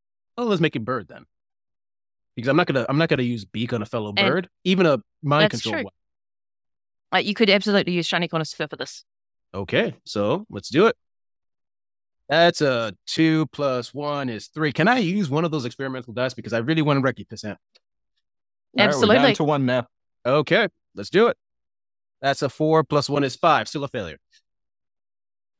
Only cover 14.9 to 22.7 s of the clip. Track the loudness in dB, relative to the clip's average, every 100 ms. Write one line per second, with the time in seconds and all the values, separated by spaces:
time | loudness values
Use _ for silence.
14.9 | 2 0 -2 -2 -2 -2 -4 -6 -8 -8
15.9 | -10 -8 -4 -4 -4 -6 -2 0 2 2
16.9 | 2 0 -2 -10 -12 -10 -12 _ _ _
17.9 | _ _ _ _ _ _ _ _ 0 2
18.9 | 4 4 6 4 2 0 0 2 0 -4
19.9 | _ _ _ 0 0 2 2 0 -6 _
20.9 | -16 -2 2 2 0 _ _ _ _ _
21.9 | _ _ _ -2 -2 -2 -2 2